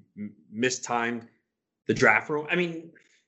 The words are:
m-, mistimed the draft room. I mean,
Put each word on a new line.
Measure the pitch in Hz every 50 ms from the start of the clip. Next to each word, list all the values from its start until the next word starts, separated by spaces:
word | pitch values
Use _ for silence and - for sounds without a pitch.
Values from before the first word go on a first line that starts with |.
| - _ -
m-, | 98 104 104 - _ _ -
mistimed | 101 107 123 127 127 - - - 120 117 117 117 120 117 113 - _ _ _ _ _ _ _ _ _ _ _
the | - -
draft | 104 127 113 107 110 - -
room. | 151 147 151 151
I | 175
mean, | 175 175 170 165 160 170 - - - _ _ _ _ _